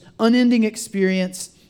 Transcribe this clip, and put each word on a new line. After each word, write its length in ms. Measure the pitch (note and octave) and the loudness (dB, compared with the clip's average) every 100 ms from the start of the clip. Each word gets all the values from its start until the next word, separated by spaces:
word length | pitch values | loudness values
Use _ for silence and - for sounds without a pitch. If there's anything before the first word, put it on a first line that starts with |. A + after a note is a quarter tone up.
| - - | -20 -2
Unending 440 | A3+ B3 B3 A#3+ | 2 4 4 2
experience 920 | A3 G#3+ - G3 F#3+ F#3+ F#3 F#3 - _ | 0 -4 -8 -2 0 0 -4 -8 -16 _